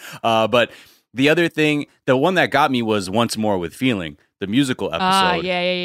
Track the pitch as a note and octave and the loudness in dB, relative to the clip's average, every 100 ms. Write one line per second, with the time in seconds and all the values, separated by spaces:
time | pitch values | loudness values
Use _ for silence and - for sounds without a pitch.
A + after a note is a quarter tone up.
0 | - D3 A2+ A2+ A2 A#2 A2 - - _ | -18 -6 0 0 2 2 0 -4 -20 _
1 | _ A2+ C#3 D#3+ E3 - D3+ D3 - _ | _ 0 2 2 0 0 0 0 -6 _
2 | - C3 D#3+ F#3 B2+ C#3 D3+ B2 A2+ G#2 | 0 2 2 2 2 2 2 2 0 0
3 | F#2 G#2 A#2 A2 G#2+ F#2+ E2+ - C3 G#2 | 0 0 0 -2 -2 -2 -4 -4 -2 -2
4 | E2 C#2+ _ - G2 A#2+ C3+ B2 G2 E3 | -6 -12 _ -10 -2 0 0 -2 -4 -2
5 | F#3 F#3+ F#3 F3 F3+ F3+ F3+ F3+ | 0 2 2 0 -2 -2 -2 -2